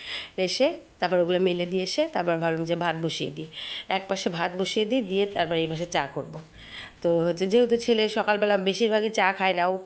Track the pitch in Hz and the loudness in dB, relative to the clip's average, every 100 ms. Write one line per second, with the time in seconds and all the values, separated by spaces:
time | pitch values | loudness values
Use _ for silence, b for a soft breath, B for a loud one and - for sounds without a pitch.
0 | B B B - 185 - 277 339 - - | B B B -2 -2 2 2 0 -10 -4
1 | 180 180 170 180 185 175 175 185 185 - | 0 2 4 4 2 2 -2 -2 -2 0
2 | 320 247 175 165 165 160 165 170 170 160 | -2 0 0 0 0 0 0 -2 0 -2
3 | 165 - 147 151 160 B B B B 190 | -2 -4 -6 -8 -12 B B B B -4
4 | 190 190 190 170 180 180 185 220 208 262 | -2 -4 -4 -2 -2 -2 -2 0 0 0
5 | 190 190 202 - 165 165 160 160 175 170 | 0 0 0 0 0 0 0 -2 -4 -2
6 | 139 151 160 156 - - B B B B | -4 -6 -8 -10 -16 -20 B B B B
7 | 170 170 170 170 190 226 240 233 233 226 | 2 2 2 0 2 4 4 2 2 2
8 | 214 220 202 208 208 202 190 185 226 214 | 2 0 0 2 4 2 2 0 2 2
9 | 214 214 190 196 190 175 175 190 | 0 2 0 2 0 2 2 0